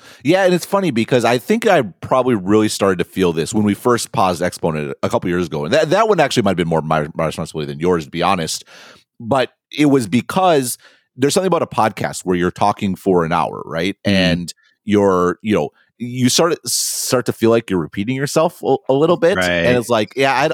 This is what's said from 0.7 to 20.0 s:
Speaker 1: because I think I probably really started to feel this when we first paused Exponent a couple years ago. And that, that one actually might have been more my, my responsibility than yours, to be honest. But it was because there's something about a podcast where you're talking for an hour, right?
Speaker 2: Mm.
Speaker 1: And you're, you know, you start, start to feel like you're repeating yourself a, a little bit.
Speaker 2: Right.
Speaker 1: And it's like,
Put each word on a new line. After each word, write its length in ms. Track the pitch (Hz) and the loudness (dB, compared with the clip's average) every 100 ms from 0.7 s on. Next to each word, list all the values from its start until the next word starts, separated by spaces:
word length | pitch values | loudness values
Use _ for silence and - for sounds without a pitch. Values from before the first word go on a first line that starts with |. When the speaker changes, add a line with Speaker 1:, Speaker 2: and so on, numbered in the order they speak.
| 196 185 | -2 0
Speaker 1:
because 340 | 117 110 127 113 | -2 0 2 2
I 120 | 123 | 0
think 280 | - 220 226 | 0 0 2
I 140 | 175 | 2
probably 520 | 110 - - 131 127 117 | 0 -6 -2 0 2 0
really 340 | 92 107 107 | 2 2 2
started 280 | - 101 90 | 2 0 0
to 60 | 82 | -2
feel 280 | - 92 | -2 0
this 200 | 80 76 | 0 -2
when 100 | 110 | 0
we 100 | 104 | 0
first 380 | 101 123 117 - | 0 2 0 0
paused 300 | - 95 87 | -2 0 0
Exponent 540 | 90 - 90 78 71 69 | -4 -4 -4 -4 -6 -6
a 60 | 95 | -4
couple 200 | 120 - | -2 -2
years 180 | 180 87 | -2 -2
ago. 180 | 147 76 | -4 -2
And 80 | |
that, 160 | 139 156 | 0 0
that 180 | 185 226 | 2 2
one 100 | 190 | 2
actually 240 | 139 - | 0 2
might 80 | 101 | 0
have 60 | 87 | 0
been 100 | 82 | 0
more 140 | 82 | 0
my, 260 | 78 80 76 80 | 0 -2 -2 -4
my 100 | 80 | -4
responsibility 440 | 78 80 80 73 | -4 -8 -8 -8
than 80 | 71 | -4
yours, 260 | 85 90 71 | 0 0 -2
to 60 | |
be 100 | 82 | -2
honest. 400 | 85 95 80 - - - - - _ - | 0 0 -2 -8 -12 -20 -20 -20 _ -14
But 320 | 117 135 120 _ _ | -4 -2 -2 _ _
it 140 | 127 147 | 0 2
was 220 | 135 104 | 2 2
because 720 | 120 - - 185 156 127 - - _ _ - | -2 -2 0 2 2 0 -6 -14 _ _ -2
there's 180 | 139 | 0
something 140 | 160 190 | 2 0
about 140 | 170 | 0
a 40 | 123 | -2
podcast 540 | - 110 - 76 76 90 | 0 0 0 -6 -6 -4
where 100 | 92 | 0
you're 160 | 87 | 0
talking 440 | - 104 101 104 90 | 0 0 0 -4 -2
for 300 | - 90 80 | 0 2 2
an 60 | |
hour, 300 | 85 65 50 - | 0 -2 -6 -10
right? 300 | 80 90 98 104 | -6 -6 -4 -2
Speaker 2:
Mm. 60 | |
Speaker 1:
And 420 | 98 92 87 85 - _ _ - | 0 2 0 -6 -14 _ _ -2
you're, 540 | 101 101 90 90 90 | 2 4 2 0 -2
you 100 | 110 98 | -2 -2
know, 140 | 71 - _ - | -2 -8 _ -14
you 300 | 120 123 127 | -10 -2 0
start, 260 | - 170 160 - | 2 0 -2 -4
start 580 | - - - - 127 120 | -6 -6 -6 -2 -2 -2
to 60 | |
feel 160 | - 113 | 0 2
like 200 | 117 - | 2 0
you're 100 | 92 | -4
repeating 360 | 78 - 104 131 | -4 -6 -6 -6
yourself 460 | 143 - 165 - | -4 0 0 -2
a, 120 | - 131 - | -2 -2 0
a 40 | |
little 240 | 135 160 175 | 2 2 2
bit. 200 | 165 190 | 2 2
Speaker 2:
Right. 120 | 90 | 0
Speaker 1:
And 280 | 87 85 123 | 0 2 0
it's 120 | 117 | 0
like, 240 | 117 | 0